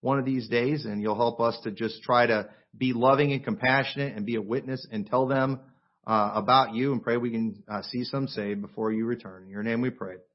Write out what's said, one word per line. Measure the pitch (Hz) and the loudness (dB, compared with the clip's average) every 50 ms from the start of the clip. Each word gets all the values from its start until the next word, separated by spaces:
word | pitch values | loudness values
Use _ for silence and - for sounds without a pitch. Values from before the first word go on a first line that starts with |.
one | - 127 135 139 | 0 0 0 2
of | 127 | 2
these | 131 135 127 117 107 | 0 -2 -2 -2 0
days, | 117 117 120 131 151 156 147 | 0 2 2 2 0 -2 -4
and | 117 104 104 | -4 -4 -2
you'll | 104 107 107 | 0 0 2
help | 104 120 120 117 - | 2 2 0 2 2
us | 117 117 110 - - | 0 0 0 -2 -6
to | 117 | -8
just | 101 101 113 110 - - - | -6 -4 -4 -4 -4 -6 -2
try | - 127 120 120 | 2 4 4 6
to | 117 113 107 101 - - _ _ _ _ - | 6 4 0 0 -4 -12 _ _ _ _ -2
be | 131 127 123 | -2 0 0
loving | 117 120 131 139 139 147 147 139 | 4 6 6 6 6 4 2 2
and | 123 131 | -2 -2
compassionate | - 110 104 - 127 131 139 135 - - 139 139 139 104 | -4 -4 0 2 2 2 2 2 0 -4 -4 -6 -6 -4
and | 107 101 | -6 -6
be | 104 120 | -4 -2
a | 110 | -4
witness | 101 98 117 135 - 127 131 131 - - | -2 -2 -4 -4 -2 -4 -8 -8 -8 -8
and | 120 107 101 | -8 -8 -6
tell | - - 127 131 131 | 0 0 0 2 2
them, | 139 135 131 135 135 131 - - _ _ _ _ _ _ _ - | 2 2 2 0 -2 -4 -8 -18 _ _ _ _ _ _ _ 0
uh, | 110 110 104 101 101 | 2 2 2 2 0
about | 110 101 113 123 135 135 110 110 | -2 2 4 6 6 6 4 0
you, | 113 127 139 139 | -2 -2 0 0
and | 117 - | -2 0
pray | - 117 120 | 0 0 0
we | 120 123 | 0 -2
can, | 113 113 113 113 98 - - - | -2 -2 -2 -2 -4 -8 -10 -8
uh, | 107 113 113 | -8 -6 -6
see | - - 123 123 | -6 -6 -6 -6
some | - - 139 135 127 | -4 -4 -4 -4 -4
saved | - 110 104 101 104 101 | -4 -6 -4 -4 -4 -6
before | 101 107 - - 113 110 | -6 -10 -8 -4 -2 -2
you | 110 110 113 | 0 0 -2
return. | 117 120 117 - 98 92 92 92 | -2 -4 -4 -6 -16 -18 -18 -18
In | 95 | -14
your | 98 104 | -10 -6
name | 104 113 113 117 | -4 -2 0 0
we | 123 127 | 0 -2
pray. | 127 - 110 95 92 92 - _ _ | -2 -4 -10 -12 -12 -14 -18 _ _